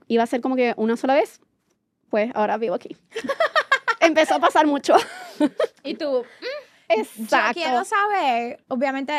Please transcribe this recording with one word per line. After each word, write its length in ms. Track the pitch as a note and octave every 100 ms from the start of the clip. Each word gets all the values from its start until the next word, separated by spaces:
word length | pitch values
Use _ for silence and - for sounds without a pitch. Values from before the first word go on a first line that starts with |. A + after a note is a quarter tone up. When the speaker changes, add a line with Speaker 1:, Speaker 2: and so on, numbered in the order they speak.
| -
Speaker 1:
iba 140 | A3+
a 40 | A#3
ser 140 | B3+
como 160 | C4 B3+
que 180 | A#3+ -
una 200 | A3 A#3
sola 180 | B3+
vez, 260 | C#4 F#4 - _ _ _ _ _ _ _
pues 200 | G#3+ A3+
ahora 220 | - - G#3+
vivo 180 | A3+
aquí. 220 | B3 - - _
<laughs> 920 | A4 - C5+ D#5+ D#5+ - C5 - -
Empezó 360 | E4 D#4 D4+ F#4
a 20 |
pasar 260 | E4+ - D4+
mucho. 280 | C#4+ - - - - F5 -
<laughs> 460 | C#4+ - - _
Speaker 2:
Y 100 | C4+
tú, 300 | - D4 B3+ A#3+ -
Mm, 280 | A#4 C#5+ B4+ _ -
Speaker 1:
Exacto. 720 | D#4 - G#3+ A3 C4+ G#3+ C#4+
Speaker 3:
Yo 20 |
quiero 200 | D#4+ B3+
saber, 800 | F#4+ G#4 G#4 G4 C#4+ A#3 A#3+ - -
obviamente, 440 | B3+ C4+ C4+ C#4